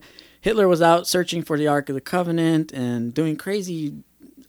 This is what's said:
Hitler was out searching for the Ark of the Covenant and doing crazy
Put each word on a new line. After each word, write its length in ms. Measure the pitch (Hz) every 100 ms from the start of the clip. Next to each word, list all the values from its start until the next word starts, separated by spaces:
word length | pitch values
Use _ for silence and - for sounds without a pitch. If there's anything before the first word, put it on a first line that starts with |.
| - - - _
Hitler 260 | 196 220 190
was 120 | 165
out 280 | 165 170 -
searching 340 | 180 175 175
for 160 | 151 151
the 100 | 147
Ark 220 | 147 143
of 60 | 135
the 60 |
Covenant 680 | - 180 170 165 165 160 160
and 400 | 135 123 120 120 143
doing 200 | 160 151
crazy 600 | 190 208 185 165 147 143 - _ - -